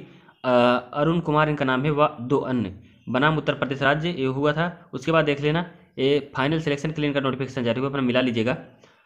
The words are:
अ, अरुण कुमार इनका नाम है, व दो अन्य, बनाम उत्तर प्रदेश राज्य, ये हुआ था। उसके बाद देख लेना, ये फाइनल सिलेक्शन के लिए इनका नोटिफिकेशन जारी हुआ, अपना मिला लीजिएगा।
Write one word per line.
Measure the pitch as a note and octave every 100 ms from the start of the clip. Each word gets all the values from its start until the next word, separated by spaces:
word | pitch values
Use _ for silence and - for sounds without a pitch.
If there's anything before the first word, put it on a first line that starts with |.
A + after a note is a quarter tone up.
| - - - _
अ, | B2+
अरुण | B2 B2 B2 - C#3+ D3+ E3+
कुमार | D#3+ D3+ D3+
इनका | D3
नाम | C3+ B2+
है, | D3+
व | C#3+ D3 -
दो | A#2+ C#3
अन्य, | - C#3 G2 - - _ -
बनाम | B2+ D3 D#3
उत्तर | D3+
प्रदेश | C#3 C#3 C3
राज्य, | C3+ D3+ E3+
ये | E3+ C3
हुआ | C3 D3
था। | D3 E3+ E3+ -
उसके | C3 -
बाद | D#3+
देख | D3+ C#3
लेना, | D3 D#3+ E3+ - _ -
ये | C3+ C#3+ C#3 -
फाइनल | C3+ D#3+
सिलेक्शन | D#3+ C#3+ D#3
के | D3+
लिए | D3
इनका | C#3
नोटिफिकेशन | C3 A#2+ C3 C3
जारी | A#2 A2+
हुआ, | C3+
अपना | C#3
मिला | B2+ B2
लीजिएगा। | B2+ A2+ A2 D#3 - - _ _